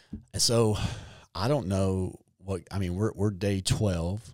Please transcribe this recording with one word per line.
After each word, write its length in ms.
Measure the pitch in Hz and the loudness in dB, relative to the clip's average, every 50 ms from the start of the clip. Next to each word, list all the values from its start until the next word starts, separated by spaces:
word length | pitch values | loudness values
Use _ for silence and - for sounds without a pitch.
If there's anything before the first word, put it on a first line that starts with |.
| - - - - - - - | -18 -14 -14 -14 -14 -10 -2
And 80 | 101 | 0
so 380 | - - 117 117 117 107 107 - - - - - - - - - - _ - | 2 4 4 4 4 4 2 2 0 -2 -4 -6 -12 -16 -18 -20 -20 _ -6
I 140 | 90 95 123 | -2 0 2
don't 180 | 151 143 98 | 2 0 0
know 520 | 90 98 95 98 95 95 95 92 - - - _ _ _ _ | 0 0 2 2 2 2 2 0 -2 -4 -10 _ _ _ _
what, 240 | 92 95 98 87 - - | -8 -6 -6 -6 -6 -6
I 80 | - 98 | -4 -2
mean, 160 | 98 87 87 | -2 0 0
we're, 180 | 95 107 110 - | 0 0 -2 0
we're 180 | - 98 107 | 0 0 0
day 300 | 101 87 101 101 101 95 | 0 0 0 0 0 0
twelve 600 | 95 - - - 110 101 90 85 82 87 98 110 - - | 2 0 0 2 2 0 2 0 0 -2 -4 -4 -8 -12